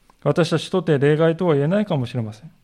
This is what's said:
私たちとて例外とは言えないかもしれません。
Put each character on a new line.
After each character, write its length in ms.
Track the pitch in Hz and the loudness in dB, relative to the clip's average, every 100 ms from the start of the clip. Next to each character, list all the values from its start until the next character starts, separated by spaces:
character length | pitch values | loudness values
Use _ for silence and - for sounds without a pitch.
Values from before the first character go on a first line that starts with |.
| _ _ | _ _
私 260 | 147 147 160 | -2 0 2
た 100 | 165 | 0
ち 120 | - | -2
と 120 | 185 | -4
て 160 | 170 143 | 0 2
例 200 | 139 151 | 4 4
外 180 | 165 165 | 2 0
と 100 | 185 | 0
は 100 | 143 | 0
言 80 | |
え 40 | 143 | 2
な 100 | 202 | 0
い 60 | |
か 140 | 208 156 | -2 -4
も 80 | 120 | -4
し 80 | |
れ 80 | 127 | -6
ま 100 | 110 | -8
せ 140 | 107 160 | -10 -20
ん。 40 | _ | _